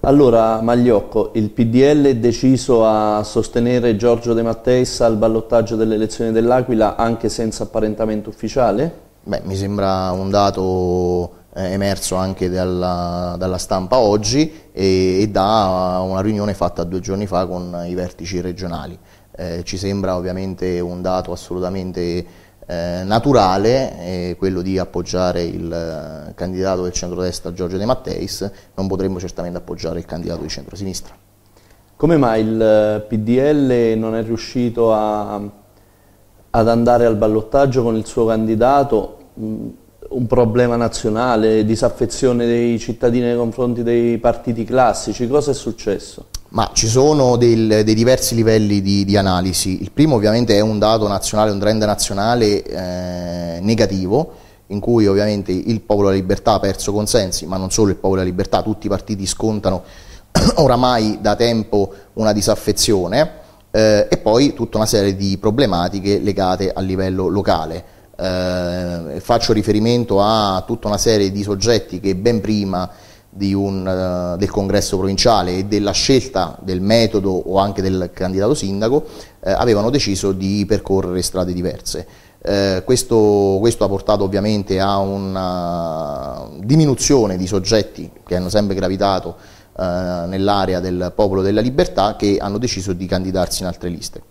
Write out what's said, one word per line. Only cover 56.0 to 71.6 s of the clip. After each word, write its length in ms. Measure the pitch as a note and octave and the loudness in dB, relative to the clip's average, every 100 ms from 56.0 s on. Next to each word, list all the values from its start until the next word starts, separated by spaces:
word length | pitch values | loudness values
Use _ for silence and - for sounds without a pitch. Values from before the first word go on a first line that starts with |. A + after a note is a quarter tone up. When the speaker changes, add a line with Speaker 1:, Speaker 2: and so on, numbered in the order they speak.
| G2+ | 2
Speaker 2:
della 120 | G2 | 2
Libertà 320 | F#2 G2 - | 0 -2 2
ha 80 | G2+ | 2
perso 320 | G2 F#2+ - | 0 -4 -4
consensi, 520 | G#2 G#2+ A#2+ F#2+ - D#2 | -2 0 0 0 -6 -6
ma 100 | F#2 | -6
non 160 | F#2 | -4
solo 180 | - G#2 | 2 2
il 60 | F#2 | 2
Popolo 240 | G2 F#2+ | 0 0
della 100 | F#2 | -2
Libertà, 320 | F2+ F#2+ F#2+ | -2 -2 0
tutti 240 | F2+ G#2 G2+ | -2 -4 -4
i 20 | |
partiti 380 | F#2+ - G2+ F#2+ | -6 -4 -6 -6
scontano 560 | - A2 G#2+ G2+ F#2 - - - - - | -4 -2 -2 -2 -4 -8 -20 -20 -20 -4
<clears throat> 240 | - - - | 0 2 4
oramai 600 | C#3+ B2 B2+ A#2+ G#2+ G#2 | 4 4 4 2 0 0
da 140 | G#2 | -2
tempo 580 | G#2 A#2+ A2+ G#2 G#2 G2 - - | 2 2 0 0 0 0 -6 -14
una 180 | - A2 | -2 0
disaffezione, 960 | G#2 G#2 G#2 - G2 - G2+ F2 A2+ D#3 - - _ _ | 2 0 0 0 0 2 2 2 0 -2 -4 -20 _ _
eh, 340 | G#2+ A2 G#2 G#2 | 2 4 4 2
e 80 | - | 0
poi 360 | - A#2 C#3+ | 2 4 2
tutta 220 | - A#2 A2 | 0 -4 -2
una 100 | A2 | 0
serie 300 | A2 G2+ F#2+ | 2 2 0
di 200 | G2 F#2+ | -2 0
problematiche 800 | A2 A2 C3 F2 F2+ G2 G2 G2+ | 0 0 0 0 -2 -2 0 0
legate 520 | G2+ F#2+ F#2 F#2 F#2+ | 0 0 0 0 -2
a 80 | - | -2
livello 460 | F#2+ F#2+ F#2+ F#2 F#2 | -4 -2 -2 0 0
locale. 680 | F#2+ F#2+ E2 D#2+ E2+ - - - - | 0 0 -2 -2 -10 -12 -20 -20 -8
Eh, 1000 | F#2 F2+ F#2 F2+ F2 F2+ F2+ F2 E2+ D2+ | -4 -2 -2 -2 -4 -4 -4 -6 -8 -10
faccio 320 | - B2 - | 0 0 2
riferimento 680 | G#2 G#2 G#2 A2 A#2+ A#2 G2 | 0 2 2 2 2 2 2
a 400 | G2+ A2 G#2 F#2 - | 2 2 2 -2 -4
tutta 200 | A2+ G#2+ | -6 -4
una 100 | G2+ | 0
serie 340 | A2+ A2 G2 | 2 2 2
di 120 | G2 | -2
soggetti 580 | G2+ G2+ | -4 -2